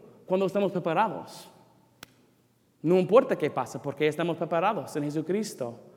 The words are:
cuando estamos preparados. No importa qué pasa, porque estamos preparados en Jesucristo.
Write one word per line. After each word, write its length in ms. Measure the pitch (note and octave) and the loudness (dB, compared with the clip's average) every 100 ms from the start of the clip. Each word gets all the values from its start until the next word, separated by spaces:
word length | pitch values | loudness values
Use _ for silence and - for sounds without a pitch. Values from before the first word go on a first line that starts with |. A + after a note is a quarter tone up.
| - - - | -20 -18 -2
cuando 180 | F#3 | 0
estamos 260 | F#3+ G3+ G3 | 2 2 0
preparados. 800 | F3+ E3+ D#3+ G#3+ D#3 - - - - _ _ _ _ - _ _ _ _ _ _ _ | 0 0 2 0 -2 -12 -16 -20 -20 _ _ _ _ -20 _ _ _ _ _ _ _
No 160 | D#3 F#3 | 2 4
importa 380 | E3+ G#3 - F#3 | 6 6 6 2
qué 140 | D3 | 0
pasa, 300 | C#3 B2 C#3 | -2 -6 -6
porque 240 | C#3+ C3 D3+ | -8 0 0
estamos 300 | D3+ E3+ D#3+ | 0 -2 -2
preparados 580 | E3 E3+ F#3 G#3+ C3+ D#3 | -2 0 2 0 -4 -4
en 80 | |
Jesucristo. 760 | D3 D3+ D#3 F#3+ G#3+ - A#2+ - - | -2 -2 -2 -2 -4 -6 -8 -10 -18